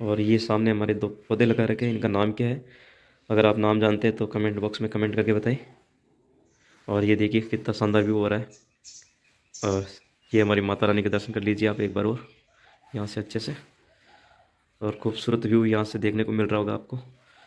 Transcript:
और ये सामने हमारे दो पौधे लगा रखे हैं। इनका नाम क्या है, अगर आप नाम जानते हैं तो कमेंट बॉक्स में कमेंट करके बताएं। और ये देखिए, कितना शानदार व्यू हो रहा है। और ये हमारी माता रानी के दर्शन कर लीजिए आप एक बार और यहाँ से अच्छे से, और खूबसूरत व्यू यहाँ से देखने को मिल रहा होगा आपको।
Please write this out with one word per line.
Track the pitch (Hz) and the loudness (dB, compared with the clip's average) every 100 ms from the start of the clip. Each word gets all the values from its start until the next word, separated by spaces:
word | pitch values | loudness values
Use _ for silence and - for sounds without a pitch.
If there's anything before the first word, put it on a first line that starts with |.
और | 110 107 | -2 0
ये | 107 110 | 2 2
सामने | 110 110 113 | 2 2 2
हमारे | 104 107 104 | 2 0 -2
दो | 101 - - | -4 -6 -2
पौधे | 110 123 | 2 4
लगा | 120 | 4
रखे | 110 110 120 | 0 0 -2
हैं। | |
इनका | 110 110 | -2 0
नाम | 98 107 | 0 0
क्या | 107 120 | 0 -2
है, | 143 - - - - _ _ - | -4 -8 -20 -20 -20 _ _ 0
अगर | 110 107 | 4 4
आप | 110 | 4
नाम | 107 107 | 2 4
जानते | 107 107 110 | 2 2 0
हैं | 107 | 0
तो | 107 | -4
कमेंट | 104 107 101 | -2 -2 -2
बॉक्स | 104 - | -4 -4
में | 110 | -6
कमेंट | 107 107 104 | -2 0 0
करके | 107 | 2
बताएं। | 107 117 135 - - _ _ _ _ _ _ _ _ _ _ - | 2 0 -4 -6 -20 _ _ _ _ _ _ _ _ _ _ -4
और | 101 | 0
ये | 104 104 | 2 2
देखिए, | 104 110 | 2 0
कितना | 110 123 - | -2 -4 -4
शानदार | - 107 107 | -2 2 2
व्यू | 104 107 | 2 0
हो | 104 | 0
रहा | 104 | -2
है। | 117 - _ _ - - - _ _ _ _ | -6 -14 _ _ -20 -20 -20 _ _ _ _
और | - 104 98 95 - _ _ _ | -6 -2 -2 -4 -12 _ _ _
ये | 110 | 2
हमारी | 104 101 | 4 2
माता | 98 101 104 | 0 0 2
रानी | 104 | 2
के | 104 | 0
दर्शन | 101 113 | -2 -4
कर | 107 | -4
लीजिए | 101 104 107 | -2 0 0
आप | 107 | 0
एक | 101 | -4
बार | 98 | -2
और | 107 123 - _ _ _ _ _ _ | -2 -4 -8 _ _ _ _ _ _
यहाँ | 107 104 | -10 -8
से | 110 | -8
अच्छे | 104 110 | -6 -8
से, | 143 143 - _ _ _ _ _ _ _ _ _ _ - | -8 -12 -16 _ _ _ _ _ _ _ _ _ _ -8
और | 107 - | -6 -4
खूबसूरत | 113 110 - 117 113 | -6 -4 -2 -2 2
व्यू | 113 | 2
यहाँ | 113 107 | 4 2
से | 107 110 | 0 -2
देखने | 104 107 | -2 -2
को | 107 | -2
मिल | 107 104 | -2 0
रहा | 107 | 0
होगा | 104 | -2
आपको। | 107 - 127 - - _ _ | -6 -8 -14 -14 -20 _ _